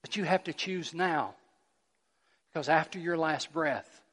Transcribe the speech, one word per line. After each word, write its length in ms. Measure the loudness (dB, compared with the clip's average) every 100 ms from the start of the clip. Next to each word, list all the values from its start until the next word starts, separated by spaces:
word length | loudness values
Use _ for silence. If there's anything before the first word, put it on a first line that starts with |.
But 140 | -6 -4
you 80 |
have 180 | 2 2
to 80 | 2
choose 400 | -6 -4 -4 -6
now, 440 | -2 0 2 -2 -8 _ _ _ _ _ _ _ _ _ _ _
because 180 | -6 4
after 300 | 4 4 -6
your 180 | -2 0
last 360 | 0 0 -4
breath 500 | 0 0 0 -6 -20 _